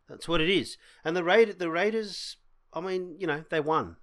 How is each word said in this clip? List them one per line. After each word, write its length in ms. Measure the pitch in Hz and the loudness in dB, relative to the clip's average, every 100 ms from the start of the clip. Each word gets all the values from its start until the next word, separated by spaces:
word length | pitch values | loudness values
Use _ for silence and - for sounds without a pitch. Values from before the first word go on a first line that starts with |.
| - | -20
that's 180 | - - | -12 -2
what 140 | 165 | 2
it 80 | 160 | 2
is. 280 | 185 101 - - - 160 | 2 0 -8 -20 -8 -4
And 100 | 175 | 0
the 80 | |
Raid-, 340 | 170 214 226 180 | 4 6 6 2
the 140 | 170 | -4
Raiders, 640 | 170 208 220 208 - - - _ _ _ | 0 0 -2 -6 -10 -12 -16 _ _ _
I 80 | 160 | -8
mean, 340 | 185 185 180 160 | -4 -4 -6 -6
you 80 | 175 | -4
know, 200 | 147 - | -4 -2
they 120 | 160 | -2
won 340 | 147 156 90 - | 2 0 0 -8